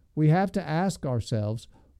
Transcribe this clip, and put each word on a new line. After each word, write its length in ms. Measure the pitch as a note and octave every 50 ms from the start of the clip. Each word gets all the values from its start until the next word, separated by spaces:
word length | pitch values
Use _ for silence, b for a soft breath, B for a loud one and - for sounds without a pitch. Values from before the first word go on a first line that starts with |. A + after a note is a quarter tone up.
| _ _ -
we 140 | D#3 D#3 D3+
have 220 | D#3 F#3 G3 G3
to 140 | - G3+ E3
ask 380 | D3+ D#3 E3 F#3 G3 - - -
ourselves, 640 | C#3+ B2 A#2 - - A#2+ A2 G#2 G#2 A2 A#2 - - b b b b b